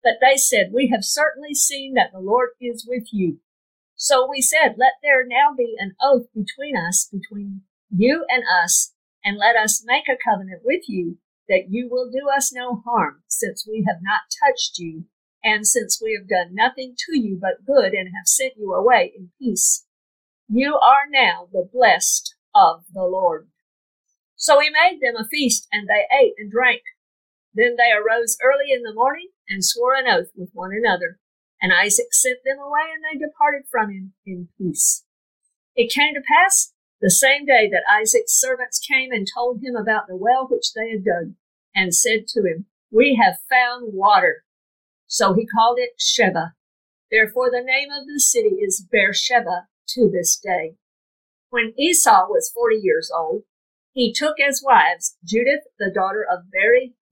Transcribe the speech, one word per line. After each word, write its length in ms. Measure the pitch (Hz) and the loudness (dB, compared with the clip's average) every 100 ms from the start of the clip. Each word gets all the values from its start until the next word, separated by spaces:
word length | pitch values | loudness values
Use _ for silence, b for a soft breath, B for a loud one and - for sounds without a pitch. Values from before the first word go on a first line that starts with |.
But 160 | 240 220 | 2 4
they 160 | 254 269 | 4 4
said, 360 | - 220 185 | 2 0 0
"We 160 | 226 262 | 0 0
have 160 | 226 | 0
certainly 500 | - 285 302 269 294 | -2 -2 -2 -2 -8
seen 400 | 285 - 277 269 | -2 -2 -2 -4
that 180 | 254 - | -2 -2
the 80 | 190 | -4
Lord 300 | 185 233 247 _ | -2 0 0 _
is 260 | 247 226 226 | -10 -10 -8
with 260 | 247 233 | -10 -6
you." 280 | 208 175 143 _ _ _ _ _ - | -4 -2 -4 _ _ _ _ _ -6
So 320 | - 262 262 | 2 2 2
we 120 | 277 | -2
said, 360 | 254 311 285 208 | 0 2 0 2
"Let 160 | 262 - | 0 2
there 240 | 294 262 247 | 0 2 2
now 260 | 240 285 | 2 2
be 240 | 262 233 220 | 0 -4 -4
an 180 | 196 175 | -10 -2
oath 320 | 277 254 240 | 2 2 0
between 440 | 214 202 - 294 220 | -8 -8 -8 -6 -4
us, 320 | 170 180 - | -2 -4 -4
between 520 | 196 - 202 202 196 _ _ _ | -10 -12 -12 -12 -14 _ _ _
you 340 | 185 240 320 294 | 2 2 2 -2
and 140 | 247 | -4
us, 500 | - 180 170 - - _ _ _ | 0 0 2 -2 -2 _ _ _
and 120 | 208 202 | -6 0
let 200 | 208 240 | 2 2
us 280 | 214 - | 0 -4
make 240 | 220 277 - | -2 -2 0
a 80 | 247 | -2
covenant 480 | 240 196 190 180 | 0 -2 -4 -6
with 240 | 226 359 - | -2 -2 -4
you, 300 | 190 170 170 _ _ - | -6 -6 -10 _ _ 0
that 220 | 190 185 | 0 0
you 180 | 214 247 | -6 -4
will 200 | 247 247 | -6 -4
do 200 | 254 285 | -4 -2
us 240 | 277 262 | -2 -2
no 240 | 254 247 226 | -6 -8 -8
harm, 480 | 233 233 151 - _ | -2 -2 -2 -6 _
since 400 | - 202 - 214 | -6 -6 -8 -10
we 180 | 220 208 | -4 -4
have 140 | 170 | -4
not 220 | 185 208 - - | -4 -4 -4 0
touched 380 | 285 - - - | 0 0 -8 -8
you, 280 | 170 160 170 _ _ _ | -12 -12 -18 _ _ _
and 240 | 220 214 214 | -4 -2 0
since 340 | 247 - - | -2 -2 -6
we 120 | 220 | -4
have 140 | 208 190 | -8 -2
done 260 | 185 175 | -4 -2
nothing 400 | 190 240 262 262 247 | -2 -2 -2 -14 -12
to 220 | - 311 | -4 -4
you 180 | 214 185 | -2 -4
but 280 | 190 - | -6 -6
good 280 | 233 277 190 | 2 2 2
and 160 | 196 185 | -2 -6
have 120 | 185 180 | -6 -2
sent 300 | - 262 233 | -2 -2 -6
you 160 | 202 | -6
away 400 | 180 220 233 175 - | 0 4 4 2 -6
in 160 | 180 _ | -20 _
peace. 480 | 262 185 - - _ _ _ _ _ _ - | -6 -2 -2 -2 _ _ _ _ _ _ -4
You 280 | 226 277 302 | -2 0 4
are 320 | 240 277 285 | 6 4 2
now 400 | 277 214 175 180 | 0 0 -2 -6
the 160 | 190 185 | -6 -6
blessed 640 | 247 226 175 - - - _ _ | 2 4 4 0 -4 -6 _ _
of 300 | 208 170 165 _ | 6 6 2 _
the 120 | 185 | -6
Lord." 460 | 185 185 180 156 _ _ _ _ _ _ _ _ _ _ | -4 0 0 -2 _ _ _ _ _ _ _ _ _ _
So 240 | - 285 | 4 4
he 100 | 302 | 4
made 300 | 302 349 320 | 4 2 2
them 160 | 254 233 | -4 -4
a 100 | 226 | -6
feast, 400 | 302 262 - _ | -2 0 -2 _
and 160 | 208 202 | -8 0
they 180 | 208 - | -2 2
ate 220 | 277 240 - | 4 4 2
and 120 | 208 | -6
drank. 320 | 220 247 240 - _ _ _ _ _ _ | 0 0 0 -8 _ _ _ _ _ _
Then 220 | 208 240 240 | -2 0 2
they 140 | 233 | 2
arose 460 | 208 214 233 233 - | 4 2 0 -2 0
early 280 | 254 277 285 | 2 2 0
in 120 | 254 | -2
the 100 | 233 | -2
morning 380 | 214 262 311 359 _ - | -2 -2 -2 -14 _ -10
and 160 | 196 | -4
swore 300 | 185 233 247 | -4 0 0
an 120 | 269 254 | 0 2
oath 240 | 185 175 | 0 -2
with 160 | - 180 | -14 -16
one 200 | 190 185 | -12 -10
another. 480 | 208 226 180 170 180 _ _ _ _ | -2 -2 -2 -4 -12 _ _ _ _
And 100 | 185 | 0
Isaac 400 | 180 202 233 240 | 0 2 2 2
sent 320 | - 254 247 | 0 0 -2
them 140 | 262 277 | -6 -6
away, 240 | 285 294 320 | -4 -4 -4
and 100 | 320 | -8
they 160 | 311 294 | -10 -8
departed 480 | 294 _ 294 285 269 | -10 _ 0 0 -6
from 200 | 240 208 | -4 -4
him 240 | 196 190 _ 196 | -6 -16 _ -14
in 220 | 180 175 _ | -14 -14 _
peace. 480 | 185 147 - - _ _ _ _ _ _ _ | -6 0 -2 -2 _ _ _ _ _ _ _
It 180 | - 233 | -2 0
came 220 | 277 294 | 2 0
to 60 | 294 | -2
pass 540 | 269 311 381 - - _ _ _ | 2 4 4 2 -2 _ _ _
the 100 | 190 | 2
same 360 | - 262 285 285 | 4 4 2 4
day 220 | 247 214 | 4 4
that 180 | 185 - | 0 2
Isaac's 480 | 208 220 233 233 - | 2 4 0 0 -2
servants 400 | 262 247 254 - | 0 -4 -4 -8
came 320 | - 269 262 | -2 -2 -2
and 160 | 233 196 | -6 -6
told 300 | - 240 233 | -4 -4 -4
him 120 | 262 | -6
about 320 | 240 214 214 196 | -4 -2 -2 -4
the 100 | 185 | -2
well 300 | 214 262 254 | 2 2 0
which 280 | 240 - | -2 -2
they 160 | 220 226 | -6 -6
had 140 | 220 | -4
dug, 300 | 196 175 170 - _ _ _ | -2 -2 -4 -14 _ _ _
and 200 | 196 185 | -4 0
said 320 | 170 - 220 226 | 0 0 -2 -2
to 160 | 233 | -2
him, 220 | 185 165 - _ _ | -2 -4 -12 _ _
"We 240 | 220 277 240 | 2 4 4
have 240 | 196 180 - | 2 0 -2
found 460 | 254 247 247 233 | 0 0 -4 -10
water." 500 | 190 202 202 170 - _ _ _ _ _ _ _ | 0 4 4 4 -2 _ _ _ _ _ _ _
So 260 | - 196 | 0 2
he 140 | 185 226 | 2 0
called 320 | 214 226 247 | 2 2 2
it 220 | 247 _ | -4 _
Sheba. 540 | - - 196 175 170 _ _ _ _ _ _ | -2 2 0 0 -6 _ _ _ _ _ _
Therefore 400 | 220 220 247 247 | 0 2 0 0
the 120 | 247 | -2
name 280 | 254 262 285 | -2 -4 -4
of 160 | 285 269 | -12 -10
the 140 | 285 | -2
city 360 | - 240 214 190 | 0 2 0 0
is 300 | 202 - 185 | -2 -4 -2
Beersheba 800 | 220 196 196 - 247 - 180 - _ - | 0 0 0 0 0 0 -8 -8 _ -10
to 200 | 254 208 | 0 2
this 260 | 180 170 - | 2 -2 -2
day. 400 | 196 175 160 - _ _ _ _ _ _ _ | -2 -4 -4 -14 _ _ _ _ _ _ _
When 240 | 240 226 247 | -4 -4 -2
Esau 500 | 311 330 - 202 180 | 0 2 4 4 4
was 220 | 208 - | -2 -2
forty 260 | 233 233 220 | -2 0 2
years 340 | 190 156 160 | 0 -2 -2
old, 300 | 165 160 202 _ _ _ _ _ | -6 -4 -6 _ _ _ _ _
he 200 | 262 240 | -2 -2
took 280 | 233 302 302 | 0 -4 0
as 220 | 277 277 | -2 0
wives 540 | 269 220 160 175 - _ | 4 4 4 0 -8 _
Judith, 400 | 175 214 247 302 - _ | -4 0 0 -2 -6 _
the 140 | 190 | -6
daughter 300 | 196 190 208 | -2 -2 -4
of 280 | - 180 180 | -4 -6 -4
Beri 460 | 185 214 247 254 _ _ | -2 2 2 0 _ _